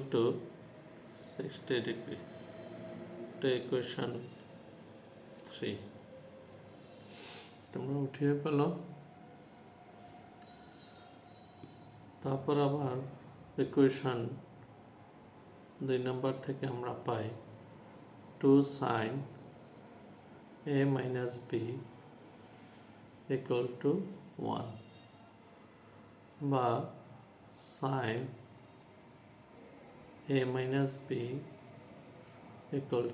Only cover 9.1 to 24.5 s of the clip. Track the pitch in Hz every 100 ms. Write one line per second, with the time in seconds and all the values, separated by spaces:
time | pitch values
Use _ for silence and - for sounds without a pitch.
9.1 | - - - - - - - - - -
10.1 | - - - - - - - - - -
11.1 | - - - - - - - - - -
12.1 | - 139 135 143 143 143 143 135 127 139
13.1 | - - - - - 135 - 135 135 131
14.1 | 120 120 - - - - - - - -
15.1 | - - - - - - - 135 127 127
16.1 | 127 135 131 - 135 135 120 123 120 -
17.1 | 113 107 110 - - - - - - -
18.1 | - - - 139 139 143 - 131 113 110
19.1 | 135 139 - - - - - - - -
20.1 | - - - - - - 139 139 135 127
21.1 | 127 123 - - 117 113 135 - - -
22.1 | - - - - - - - - - -
23.1 | - - 135 - 123 123 - 143 190 196
24.1 | - - - 113